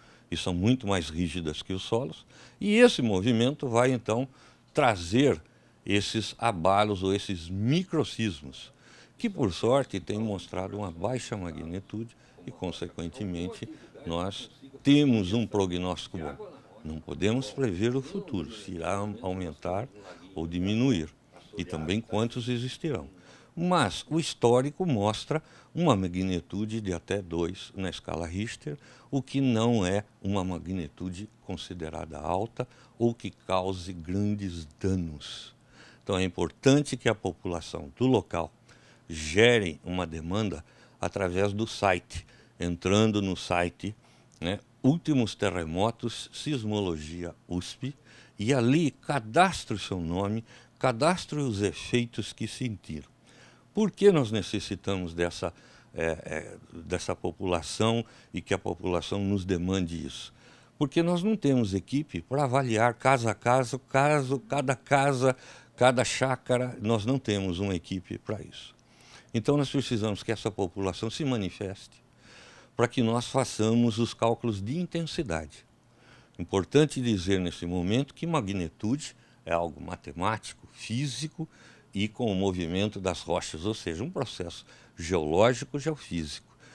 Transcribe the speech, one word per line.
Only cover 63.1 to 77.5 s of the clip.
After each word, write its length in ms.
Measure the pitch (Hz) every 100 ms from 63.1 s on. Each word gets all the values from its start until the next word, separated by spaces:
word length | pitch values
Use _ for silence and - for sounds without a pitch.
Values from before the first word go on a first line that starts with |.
| 135 113
a 40 | 101
casa, 420 | 117 127 123 131
caso, 640 | - 135 147 151 127 135
cada 340 | 110 139 139
casa, 640 | 131 - 143 143 131 131 127 - - - -
cada 280 | 127 127
chácara, 720 | 120 - 131 127 - 123 123 120
nós 260 | 107 113 104
não 140 | 135
temos 400 | - 104 95 87
uma 120 | 98
equipe 460 | 90 - 95 - 95
para 240 | - 104
isso. 320 | 78 - - - _ - - - -
Então 240 | 117 110 147
nós 140 | 135
precisamos 540 | 143 120 117 107 98
que 80 | -
essa 180 | 110 110
população 580 | 101 92 101 95 - 113
se 160 | -
manifeste 800 | 147 123 92 - 98 98 - - _ _ - - - - - -
para 120 | 120
que 120 | -
nós 280 | 113 120 -
façamos 680 | 135 127 - 107 117 120 107
os 140 | 117
cálculos 480 | - 117 117 120 101
de 160 | 101 156
intensidade. 880 | 175 165 165 - 131 80 78 - - _ _ _ - - - -
Importante 640 | 87 98 87 143 151 -
dizer 380 | 120 101 87 95
nesse 260 | 90